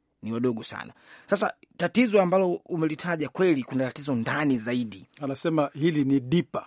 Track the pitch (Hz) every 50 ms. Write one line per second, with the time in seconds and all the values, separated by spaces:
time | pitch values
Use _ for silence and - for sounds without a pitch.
0 | _ _ _ _ - 110 117 117 123 127 113 110 - - - - - 113 - _
1 | _ - - - - - 202 190 208 - - _ - _ _ - 175 170 - 214
2 | 254 220 202 202 185 175 180 190 190 180 175 - _ - 180 165 160 156 151 -
3 | - 180 175 156 147 131 - - 185 180 156 135 117 - 135 131 131 123 - -
4 | 139 147 131 117 113 - 127 143 151 143 131 113 107 117 127 123 120 107 98 92
5 | 85 _ _ - 147 135 139 - - 170 165 156 143 135 - 120 151 175 156 147
6 | 139 135 139 139 120 127 165 175 - - - - -